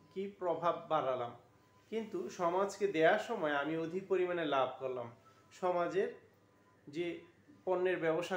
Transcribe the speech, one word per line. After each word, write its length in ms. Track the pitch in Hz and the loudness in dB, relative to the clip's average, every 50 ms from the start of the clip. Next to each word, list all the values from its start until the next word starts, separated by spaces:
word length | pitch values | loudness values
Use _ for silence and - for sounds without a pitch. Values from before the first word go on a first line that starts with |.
| - - - | -20 -14 -8
কি 100 | 190 196 196 202 - | -8 -8 -8 -8 -4
প্রভাব 360 | 190 175 165 143 156 175 165 170 - - 160 | -2 -2 0 0 2 0 0 0 0 0 0
বাড়ালাম, 400 | 151 135 131 127 127 120 120 120 - - - _ _ _ _ _ _ _ - 214 | 2 2 2 0 0 -2 -4 -8 -12 -20 -20 _ _ _ _ _ _ _ -8 -6
কিন্তু 260 | 220 220 - - 175 208 220 - - | -6 -4 -4 -6 -6 -6 -6 -4 0
সমাজকে 460 | 180 170 175 190 202 196 - - 208 196 151 | 0 2 2 2 0 0 -2 -2 -2 0 4
দেওয়ার 260 | 160 160 165 196 214 - - | 6 6 6 6 6 2 -2
সময় 260 | 240 214 165 151 147 143 143 | -4 -2 -2 0 0 0 0
আমি 120 | 151 160 160 165 | -2 -2 -4 -4
অধিক 180 | 160 165 190 190 190 | -4 -4 -6 -2 0
পরিমাণে 360 | 190 180 180 180 180 175 165 151 143 | 0 0 2 0 0 -2 0 0 2
লাভ 140 | 135 127 127 - - | 2 2 0 -2 -4
করলাম। 280 | 135 131 127 127 120 117 117 - - - - - - - - - | -6 -6 -4 -6 -8 -10 -12 -18 -20 -20 -20 -20 -20 -20 -8 -2
সমাজের 500 | - 180 180 175 170 160 156 185 214 240 - - - - _ _ _ _ _ _ _ _ _ _ _ | 0 0 2 2 0 0 0 0 0 0 -2 -8 -16 -20 _ _ _ _ _ _ _ _ _ _ _
যে 200 | - 139 156 175 175 165 165 - - - _ _ - - - - | -10 -6 -4 -4 -4 -4 -8 -12 -18 -20 _ _ -20 -20 -8 -2
পণ্যের 340 | 190 185 180 180 185 185 160 160 | 0 2 2 2 2 2 2 2
ব্যবসা 320 | 165 160 165 175 - 190 | 2 2 2 0 -2 -2